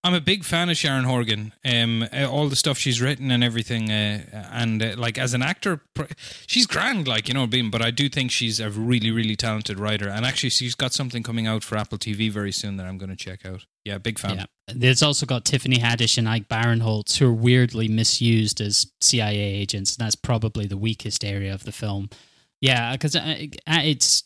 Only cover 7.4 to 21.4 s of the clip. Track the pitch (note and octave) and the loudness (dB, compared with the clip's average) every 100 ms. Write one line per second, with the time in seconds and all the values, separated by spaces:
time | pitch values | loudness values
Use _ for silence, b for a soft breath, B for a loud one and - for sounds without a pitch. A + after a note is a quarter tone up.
7.4 | B2 B2+ A2+ A2+ A2+ A#2 C#3+ C#3+ B2+ - | 2 2 0 0 0 0 0 0 -2 -2
8.4 | A#2 A2 A2 G#2 A2+ B2 A2 A2+ A2 G#2+ | -2 -2 -4 -2 2 2 2 0 0 -2
9.4 | A2+ G#2+ G#2+ G2 G#2 G#2+ G2+ G#2 B2 - | -2 -2 -4 -4 -2 -2 -2 -2 -2 -2
10.4 | C3 - B2 - C3 - C3 A#2+ A#2 A#2 | 0 0 -2 -4 -2 -2 -4 -6 -4 -2
11.4 | A2 A2 - G#2+ G#2 G#2 - G#2 A2 G#2 | 0 -2 -2 -6 -4 -6 -6 -2 -2 -2
12.4 | G2+ F#2 G#2+ G2 F#2 F#2+ F#2+ F#2 - F#2 | -4 -4 -6 -8 -8 -10 -10 -10 -12 -12
13.4 | F#2+ F#2 - _ G#2 G2+ A2+ G#2+ G2 F#2 | -12 -14 -16 _ -8 -6 -4 -4 -4 -4
14.4 | G2 _ - B2 B2+ B2+ D3+ C#3+ C3 B2 | -6 _ -12 2 4 6 4 2 -2 -2
15.4 | - C3+ - B2+ A#2+ A#2 A2+ - A2+ A2+ | 0 -2 2 2 2 2 2 2 2 0
16.4 | G2+ A2+ A#2 A2+ A2+ G#2+ - - C3 A2+ | -2 0 2 2 2 0 -2 4 4 6
17.4 | A#2+ B2+ B2 A2+ A2 A2 A2 - A#2 A2+ | 6 6 6 2 0 2 2 4 4 4
18.4 | G#2+ - G#2 G2+ - _ - B2 G#2+ G#2 | 4 -2 0 0 -2 _ 2 4 2 0
19.4 | G2+ G2 G2 G#2 G2 - A2+ - - A#2 | -2 -2 -4 -2 -4 -2 -2 -2 0 0
20.4 | A2 A2 G2+ G2 A2 G#2+ A2+ - G#2 G2 | 0 -2 -4 -2 -2 -2 -6 -4 -4 -4